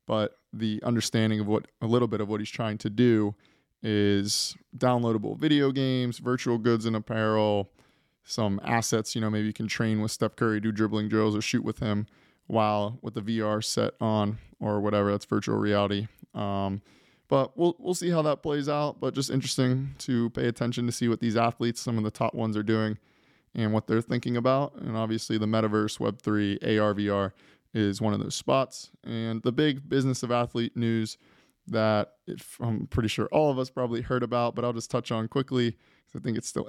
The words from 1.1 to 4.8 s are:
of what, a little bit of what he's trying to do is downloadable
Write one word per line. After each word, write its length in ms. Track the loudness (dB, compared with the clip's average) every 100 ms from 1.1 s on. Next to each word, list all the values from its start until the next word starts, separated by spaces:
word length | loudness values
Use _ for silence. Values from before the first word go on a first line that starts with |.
| 2 2 2
of 80 | 2
what, 200 | 0 -2 -6
a 40 | 2
little 220 | 2 2
bit 140 | 0
of 80 | -2
what 100 | -4
he's 100 | -6
trying 300 | -6 -4 -4
to 100 | -2
do 460 | 4 6 6 4 -2 _ _ _ _
is 720 | -2 2 4 2 2 -2 -4 -8 _
downloadable 600 | -2